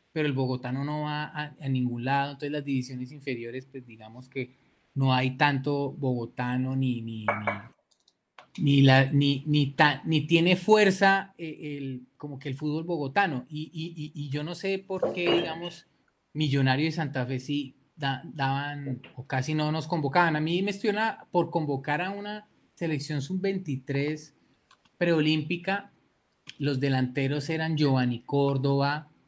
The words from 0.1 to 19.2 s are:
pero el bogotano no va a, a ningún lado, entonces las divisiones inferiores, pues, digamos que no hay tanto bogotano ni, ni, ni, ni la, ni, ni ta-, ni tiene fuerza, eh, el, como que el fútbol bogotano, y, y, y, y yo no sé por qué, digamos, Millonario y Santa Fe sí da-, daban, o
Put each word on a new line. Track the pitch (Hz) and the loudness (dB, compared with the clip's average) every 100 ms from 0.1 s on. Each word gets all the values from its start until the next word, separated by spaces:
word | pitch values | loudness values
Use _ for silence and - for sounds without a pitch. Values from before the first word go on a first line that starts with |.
pero | 160 151 | -2 0
el | |
bogotano | 135 127 127 127 135 143 | 2 0 -2 -4 -4 -4
no | 151 | -4
va | 151 151 151 | -4 -4 -6
a, | 151 147 - | -8 -10 -8
a | 135 | -2
ningún | 131 123 117 123 | 0 0 -2 0
lado, | 139 143 | 0 0
entonces | 135 143 | -4 -4
las | 151 143 | -4 0
divisiones | 135 127 127 127 | -2 -2 -8 -10
inferiores, | 147 139 120 117 127 135 | -8 -6 -6 -6 -10 -12
pues, | 135 120 | -16 -16
digamos | 110 110 117 127 | -18 -18 -18 -10
que | 139 120 _ _ _ _ 135 | -8 -8 _ _ _ _ 0
no | 135 | 2
hay | 127 131 127 | 4 2 2
tanto | 147 139 139 143 139 | 2 2 0 -2 -2
bogotano | 139 135 123 117 - 123 127 131 135 | -2 -2 -2 -4 -6 -4 -2 -2 0
ni, | 131 120 | 0 -2
ni, | 113 113 110 | -6 -4 -4
ni, | 104 104 101 - _ _ _ _ _ _ - - - | -2 -4 -6 -12 _ _ _ _ _ _ -20 -16 -2
ni | 143 139 | 4 8
la, | 135 131 135 | 8 8 6
ni, | 143 143 139 151 | 4 4 2 2
ni | 147 139 | 2 2
ta-, | - 151 135 165 | 4 4 4 0
ni | 156 160 | 0 4
tiene | 165 170 185 | 4 6 4
fuerza, | - 214 202 190 196 196 190 - | 6 6 6 6 4 4 0 -10
eh, | 160 151 151 143 | -12 -10 -8 -6
el, | 135 127 123 _ | -6 -8 -10 _
como | 147 135 | -12 -10
que | 143 | -8
el | 135 | -4
fútbol | 151 156 | -2 -2
bogotano, | 170 165 139 170 196 127 - | -2 -2 0 2 2 0 -6
y, | 151 156 | -10 -8
y, | 165 160 160 | -8 -10 -8
y, | 151 151 143 | -10 -8 -6
y | |
yo | 147 | -4
no | 156 175 | -4 -4
sé | 196 190 | -2 -4
por | 196 190 175 | -4 -4 -2
qué, | 180 175 | 0 0
digamos, | 170 170 165 175 - - _ _ _ _ | 2 0 -6 -10 -14 -20 _ _ _ _
Millonario | 147 151 139 131 131 160 | -4 0 2 2 2 0
y | |
Santa | 156 143 135 123 | -2 -4 -4 -4
Fe | 131 | -4
sí | - 147 131 - _ - | -4 -6 -6 -12 _ -6
da-, | 143 139 170 | -4 -4 -8
daban, | 165 135 135 143 143 139 127 - | -4 -2 -2 -4 -8 -6 -8 -8
o | - | -16